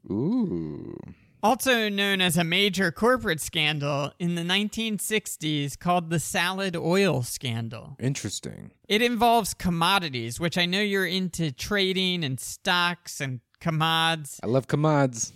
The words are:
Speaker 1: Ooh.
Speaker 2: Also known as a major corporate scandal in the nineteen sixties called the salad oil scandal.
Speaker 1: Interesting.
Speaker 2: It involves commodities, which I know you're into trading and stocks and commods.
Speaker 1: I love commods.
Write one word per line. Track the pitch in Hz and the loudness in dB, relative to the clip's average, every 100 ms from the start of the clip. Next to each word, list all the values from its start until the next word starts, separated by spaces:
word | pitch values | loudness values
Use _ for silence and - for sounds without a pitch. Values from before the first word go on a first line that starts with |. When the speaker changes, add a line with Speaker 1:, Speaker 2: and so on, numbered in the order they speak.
| - | -4
Speaker 1:
Ooh. | 101 151 254 196 87 78 73 - - - - _ _ | -2 0 0 0 -2 -4 -8 -12 -14 -16 -20 _ _
Speaker 2:
Also | 208 247 262 240 214 | 0 2 2 2 2
known | 196 202 196 | 0 0 2
as | 180 160 | 2 2
a | |
major | 165 180 202 180 185 | 2 4 2 2 0
corporate | - 226 254 220 160 | 2 2 2 0 -2
scandal | - 170 151 151 143 143 143 - | -2 0 0 0 -2 -2 -4 -4
in | 175 170 | -2 -2
the | |
nineteen | 170 190 208 - 226 208 | 0 0 0 -4 -4 -4
sixties | - 214 - - 156 151 143 | -2 -2 -2 -6 -2 -2 -2
called | - 175 180 165 | -4 0 0 2
the | 165 | -2
salad | - 190 175 190 196 170 | -2 0 0 0 -4 -2
oil | 160 185 196 131 | 2 4 4 2
scandal. | 123 - 131 113 113 113 - 135 | -2 -6 -6 -4 -6 -10 -14 -4
Speaker 1:
Interesting. | 120 147 107 - - 52 - _ - | -4 -2 -6 -8 -10 -14 -18 _ 0
Speaker 2:
It | 208 | 2
involves | 240 240 233 233 202 | 2 4 4 4 2
commodities, | - 180 170 170 196 165 127 117 120 | -4 -2 0 2 2 0 -4 -6 -2
which | 170 185 | -2 0
I | 175 | 0
know | 190 | 0
you're | 208 196 185 | 0 0 0
into | 185 185 - 160 | -2 -4 -2 -4
trading | 131 - 208 190 185 185 180 | -4 -2 0 0 0 0 0
and | 147 131 | -2 -4
stocks | - - - 180 175 175 - - | -8 -6 0 2 2 -2 -10 -6
and | 139 127 _ _ | -6 -6 _ _
commods. | 170 156 160 160 165 165 143 - | -2 0 2 4 2 0 -6 -6
Speaker 1:
I | 101 | 0
love | 131 - | 0 2
commods. | 143 156 147 135 117 - | 2 4 6 4 2 -6